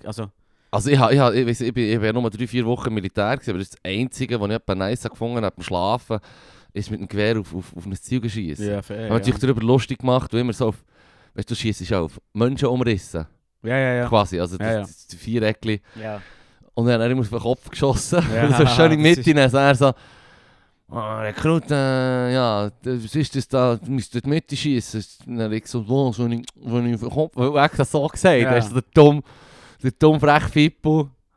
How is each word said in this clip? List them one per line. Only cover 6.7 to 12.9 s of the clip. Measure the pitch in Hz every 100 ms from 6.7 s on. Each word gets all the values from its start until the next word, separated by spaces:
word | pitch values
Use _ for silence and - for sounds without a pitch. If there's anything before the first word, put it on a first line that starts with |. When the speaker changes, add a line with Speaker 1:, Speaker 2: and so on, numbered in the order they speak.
Speaker 2:
ist | 101 104
mit | 107
dem | 95
Gewehr | 101 107 110
auf, | 92
auf, | 90 90
auf | - 90
ein | 95
Ziel | - 127
geschissen. | 113 107 87 73 104
Speaker 1:
Ja, | 101
fair, | - 104 110
Speaker 2:
Man | 113
hat | 107
Speaker 1:
ja. |
Speaker 2:
sich | 107
darüber | 131 113
lustig | 113 131 - 131
gemacht, | 131 127 -
wo | 117
immer | 123
so | 107 117
auf, | 101 _ _ _ _ _
weißt | - -
du, |
du | 117
schiessest | 113 101 95
ja | 101
auf | 82 - _
Menschenumrisse. | 101 120 135 139 127 120